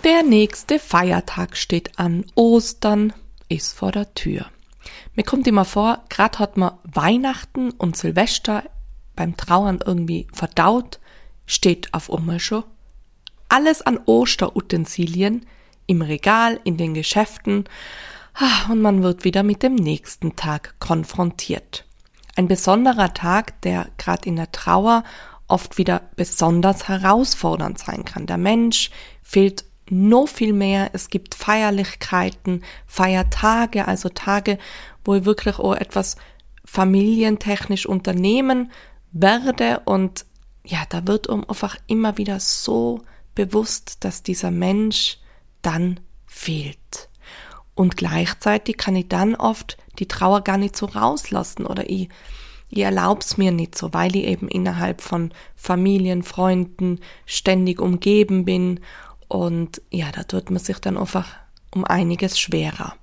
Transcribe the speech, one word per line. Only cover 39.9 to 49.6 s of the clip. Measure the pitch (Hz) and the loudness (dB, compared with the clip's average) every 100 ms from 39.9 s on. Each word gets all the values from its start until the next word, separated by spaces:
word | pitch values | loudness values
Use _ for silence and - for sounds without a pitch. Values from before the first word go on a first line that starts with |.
| 190 185 - - - - - | 0 0 -4 -14 -20 -20 -20
ja, | - 165 151 | -8 -8 -6
da | 170 180 | -6 -2
wird | 214 - | -2 0
um | 208 - | -4 -4
einfach | 196 202 - - | -6 -6 -8 -4
immer | 220 220 208 | 0 0 -2
wieder | 202 190 | -4 -4
so | - - - 226 240 233 - - - | -2 -2 0 0 0 -4 -10 -20 -10
bewusst, | - 196 208 220 - - - | -4 0 0 0 -6 -8 -8
dass | 196 - | -6 -6
dieser | - 180 180 | -6 -4 -2
Mensch | 175 185 202 214 208 - - - - - _ | 0 0 0 0 0 -4 -6 -20 -20 -20 _
dann | 170 165 180 180 - - - | -4 -2 -2 -4 -12 -20 -18
fehlt. | - - 156 143 143 - - - - - - - - - | -10 -8 -6 -8 -14 -16 -16 -16 -20 -20 -20 -20 -20 -12
Und | - 185 - | 0 0 2
gleichzeitig | 165 160 170 - 208 214 220 220 | -2 -2 -2 -2 0 0 -2 -4
kann | - | -2
ich | 185 180 | -2 0
dann | 180 202 233 | 0 0 0
oft | 226 220 | -2 -2